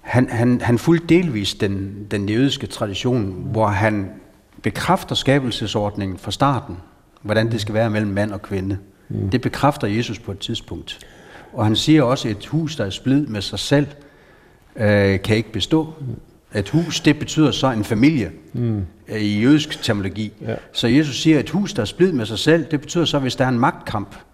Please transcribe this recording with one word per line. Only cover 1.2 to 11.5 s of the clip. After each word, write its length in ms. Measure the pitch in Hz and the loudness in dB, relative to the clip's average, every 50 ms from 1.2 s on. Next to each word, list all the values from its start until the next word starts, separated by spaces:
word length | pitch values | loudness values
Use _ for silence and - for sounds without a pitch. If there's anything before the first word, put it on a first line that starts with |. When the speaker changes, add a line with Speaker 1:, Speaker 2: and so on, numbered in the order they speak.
| 185 170 123 107 101 98 - | 4 2 -2 -2 -4 -4 -4
Speaker 1:
den, 400 | - - 101 98 98 98 98 101 98 104 101 | -2 -2 -2 -2 -4 -6 -6 -8 -12 -10 -6
den 180 | 110 104 101 98 | -4 -4 -2 0
jødiske 380 | 104 117 135 143 135 143 135 | 0 2 2 0 0 -2 -8
tradition, 680 | 101 - - 117 104 98 - - 127 123 127 107 95 92 92 - 92 - | -10 -6 -6 -6 -4 -4 -4 -2 0 0 0 0 -2 -6 -6 -8 -4 0
hvor 140 | 110 110 | 0 0
han 440 | 104 104 98 104 110 107 104 95 92 - - - - _ _ _ _ _ - - | 2 2 2 2 2 0 0 -4 -6 -10 -16 -20 -20 _ _ _ _ _ -6 -6
bekræfter 520 | 110 101 - - - 180 190 - - 135 | -4 -4 -4 0 0 0 0 0 -4 -4
skabelsesordningen 1040 | - - - 135 143 135 120 104 - 120 101 - 113 104 101 101 - 101 95 92 87 | -2 2 2 2 2 2 -2 -4 -4 -6 -4 -4 -2 -4 -4 -4 -4 -6 -6 -6 -8
fra 120 | - - | -8 -8
starten, 460 | 98 - 143 139 143 117 - - 92 87 87 - _ _ _ _ _ _ _ | -2 0 0 0 0 0 -4 -8 -14 -14 -14 -20 _ _ _ _ _ _ _
hvordan 300 | 104 107 107 110 113 113 | -2 0 0 0 0 -2
det 80 | 113 | -4
skal 140 | 104 104 107 | -4 -2 0
være 160 | 110 113 117 | 0 0 0
mellem 200 | 107 107 107 104 | 0 0 -2 -2
mand 220 | 98 101 104 110 104 | 0 -2 -2 -2 -4
og 100 | 98 - | -10 -10
kvinde. 360 | - 101 95 92 98 104 95 - - - _ _ _ | -6 -6 -4 -2 -2 -4 -6 -6 -14 -20 _ _ _
Speaker 2:
Mm. 220 | 104 107 104 98 | -6 -4 -2 0
Speaker 1:
Det 100 | 98 127 | 0 0
bekræfter 480 | - - - - - 139 147 - - 107 | -2 -2 -4 0 0 0 0 0 -2 -2
Jesus 300 | 101 113 120 120 110 95 | -2 -2 -2 -4 -6 -10
på 140 | - - 98 | -8 -10 -10
et 60 | 95 | -10
tidspunkt. 600 | - - 117 107 - - - 80 78 - - - - - - - - - - - - - | -6 -8 -8 -8 -8 -10 -12 -12 -12 -14 -16 -18 -18 -20 -20 -20 -20 -20 -20 -20 -20 -14